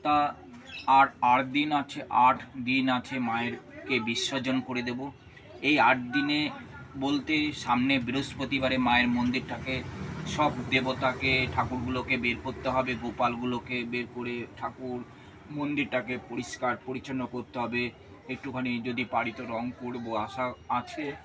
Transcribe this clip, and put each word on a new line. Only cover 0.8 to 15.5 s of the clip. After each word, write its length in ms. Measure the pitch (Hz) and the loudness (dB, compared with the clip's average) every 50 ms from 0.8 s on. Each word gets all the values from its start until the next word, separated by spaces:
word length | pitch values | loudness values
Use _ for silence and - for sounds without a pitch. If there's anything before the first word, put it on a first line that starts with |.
| - | 4
আর 200 | 127 135 135 139 135 - - | 6 8 8 8 6 4 2
আট 240 | 120 123 123 131 135 | 6 6 6 6 4
দিন 260 | 131 131 147 147 151 | 2 0 0 2 2
আছে, 320 | 151 143 135 - - 147 - - | 2 0 0 -2 -8 -10 -8 0
আট 300 | - 120 127 127 131 120 - - - | 6 8 8 8 6 4 -2 -12 -10
দিন 320 | 135 120 120 131 135 127 131 | -6 -2 2 2 2 4 4
আছে 300 | 127 123 120 - 135 131 | 2 0 0 -4 -4 -2
মায়েরকে 800 | 123 117 113 117 120 120 117 - - - - - - - 131 123 | -2 0 0 0 -2 -2 -4 -6 -12 -16 -18 -14 -4 0 0 0
বিসর্জন 640 | 113 117 117 - - - 139 131 123 131 127 131 | 2 2 0 0 0 0 0 0 0 2 2 2
করে 200 | 127 - 123 123 | 0 0 -4 -2
দেব। 300 | 120 123 120 127 139 139 - - - - - - - - - - | -2 -2 -4 -4 -6 -8 -10 -14 -20 -20 -20 -20 -20 -18 -12 -2
এই 180 | - 139 151 139 | 2 4 6 8
আট 180 | 113 123 131 | 8 6 6
দিনে 520 | 127 - - - 143 139 147 147 151 151 - - - - - - - - - - | 4 0 0 2 2 2 4 2 2 0 -2 -4 -8 -12 -14 -14 -16 -16 -12 -6
বলতে 540 | 139 135 139 147 139 127 156 156 151 151 151 | -4 0 0 0 0 0 0 2 2 2 0
সামনে 480 | 135 - - 123 123 123 127 135 139 131 | -2 -4 0 2 2 4 4 4 2 2
বৃহস্পতিবারে 760 | 120 120 123 139 139 - - 139 135 123 139 135 131 127 131 | 2 0 0 -2 -2 -2 -4 -6 -4 -2 0 0 2 2 2
মায়ের 300 | 127 127 123 123 123 123 | 2 4 6 6 6 6
মন্দিরটাকে, 760 | 123 120 120 120 123 123 127 - - 117 117 - 131 131 127 - - - - - - - - - | 4 2 2 2 2 0 0 -4 -4 -8 -6 -6 -4 -4 -4 -6 -8 -8 -8 -8 -8 -8 -8 -6
সব 240 | - - - 151 147 - 127 120 120 | -4 0 2 2 2 2 -2 -4 0
দেবতাকে, 800 | 131 131 123 131 127 127 135 127 123 131 135 131 131 131 127 120 - | 0 2 2 2 0 2 0 0 0 2 2 2 4 4 2 2 0
ঠাকুরগুলোকে 640 | 127 120 113 127 123 120 127 127 127 120 - 131 | 0 0 0 -2 -4 -2 -2 -2 -2 0 0 0
বের 180 | 120 117 120 117 - - | 0 2 0 -2 -2 -6
করতে 260 | 131 120 - - 131 | -8 -8 -4 -4 0
হবে, 260 | 127 131 127 131 123 | 0 2 0 0 -2
গোপালগুলোকে 880 | 113 123 117 104 - 123 120 120 117 123 127 123 120 - - 127 123 117 | -4 -4 -6 0 2 2 2 2 0 -2 -2 -2 -2 -4 -4 -4 -4 -4
বের 220 | 117 120 123 117 107 - | -2 -4 -4 -4 -4 -8
করে 300 | 123 120 123 120 120 110 98 - | -6 -6 -4 -4 -6 -8 -10 -10
ঠাকুর 460 | - 123 120 120 123 131 127 123 123 120 - - - - - - - - - | -8 -8 -8 -8 -8 -8 -6 -6 -8 -8 -12 -16 -20 -20 -20 -20 -20 -16 -10